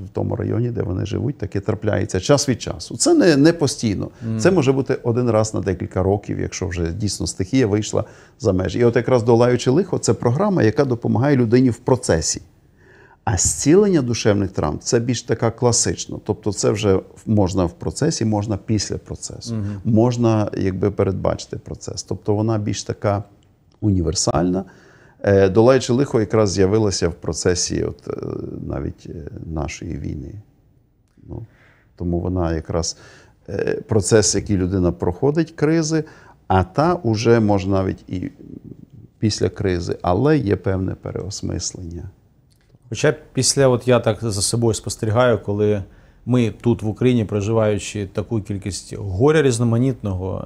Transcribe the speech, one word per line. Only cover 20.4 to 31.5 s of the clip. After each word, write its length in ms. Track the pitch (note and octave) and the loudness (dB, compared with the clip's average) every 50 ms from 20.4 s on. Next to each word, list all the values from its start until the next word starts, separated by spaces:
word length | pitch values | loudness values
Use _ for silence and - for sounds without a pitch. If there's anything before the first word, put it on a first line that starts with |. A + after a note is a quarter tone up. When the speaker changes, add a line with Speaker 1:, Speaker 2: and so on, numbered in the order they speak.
| G#2 - - | 0 -2 -2
Speaker 1:
якби, 340 | - F#2+ F#2+ F#2 F#2+ G2+ G#2 | -2 -2 -2 -2 0 -2 -2
передбачити 640 | G2+ - G2+ G2 F#2+ G2 E2+ E2+ - - - - - | 0 0 0 0 0 -2 -2 -2 -2 -4 -8 -12 -12
процес. 460 | F2 - - - - - - - - | -12 -12 -12 -14 -12 -12 -12 -12 -12
Тобто 320 | - - G#2+ G2 - - G#2 | -10 -10 -10 -6 -4 -2 -2
вона 240 | G#2 G#2+ A2+ A2+ G#2+ | 0 0 0 -2 -2
більш 240 | G#2 A2 G#2+ - - | -2 -4 -6 -6 -6
така 400 | - G#2+ - - G#2 G2+ G2+ G2+ - _ _ _ _ _ _ _ _ _ - | -10 -8 -4 -2 -2 -2 -2 -4 -8 _ _ _ _ _ _ _ _ _ -4
універсальна. 840 | - G#2+ G2 F#2 E2 D#2+ D#2 - - - - - F2+ F#2 F2+ F#2 G2 - - - - - - - - - _ - | 0 0 0 2 0 -2 -2 -2 -2 0 0 0 0 0 -2 -2 -6 -8 -14 -20 -20 -20 -20 -20 -20 -20 _ -2
Е, 260 | - G2+ G2+ G2 G2 F#2+ | 2 4 6 6 6 6
долаючи 440 | F2+ A2+ A2 B2 C3+ C3 - - | 6 6 6 6 6 4 4 2
лихо, 280 | A#2+ B2+ C#3+ - - A#2 | 0 0 0 0 0 0
якраз 300 | G#2 - - A2 A2 G2 | 0 2 2 2 2 2
з'явилася 580 | F2 G2 F#2+ F#2 G#2 A2+ A2 G2+ F#2 - F#2 E2+ | 2 2 2 4 4 2 2 0 0 0 -2 -2
в 60 | F2 | -4
процесі 680 | - - - E2 - - F#2+ F2+ F2 - - - - - | -4 -8 -8 -6 -2 0 0 0 0 -2 -4 -4 -4 -4
от, 240 | D#2 - - - - | -4 -6 -10 -12 -12
е, 40 | - - - G1+ - - - - - - E2 D#2+ | -10 -8 -8 -8 -8 -8 -10 -10 -10 -10 -8 -8
навіть, 380 | C#2+ C#2 C#2+ E2+ E2 - - - | -6 -6 -6 -8 -10 -12 -16 -16
е, 40 | - D#2+ D2 - - - - - D#2+ | -14 -14 -14 -14 -14 -14 -12 -10 -8
нашої 440 | D#2 D2 - - - - E2+ D2+ C#2 | -6 -6 -8 -8 -10 -10 -10 -10 -8
війни. 360 | - F2+ E2+ D2+ C2+ - - G#2 - _ _ _ _ _ _ _ _ _ _ _ _ _ _ _ - - | -8 -10 -10 -10 -12 -14 -16 -18 -20 _ _ _ _ _ _ _ _ _ _ _ _ _ _ _ -18 -16
Ну, 180 | - - A2+ - | -16 -16 -16 -18